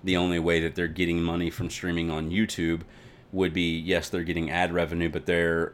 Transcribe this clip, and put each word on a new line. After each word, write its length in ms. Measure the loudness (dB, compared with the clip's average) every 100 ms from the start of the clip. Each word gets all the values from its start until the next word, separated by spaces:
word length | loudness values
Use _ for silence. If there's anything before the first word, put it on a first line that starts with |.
the 140 | 0 2
only 200 | 4 2
way 200 | 2 2
that 160 | 2 -2
they're 120 | -4
getting 360 | 0 0 2
money 260 | 0 0 -2
from 200 | -4 -6
streaming 420 | -4 -4 -2 -2
on 180 | -2 -2
YouTube 520 | 0 0 0 0 0 -4 -18 -20 -20 -8
would 220 | 0 0
be, 260 | 2 0 0
yes, 300 | 0 0 0
they're 140 | -2
getting 260 | -2 -2 -2
ad 220 | 0 0
revenue, 360 | 0 0 0 -2
but 160 | -2 0
their 460 | 2 2 2 -2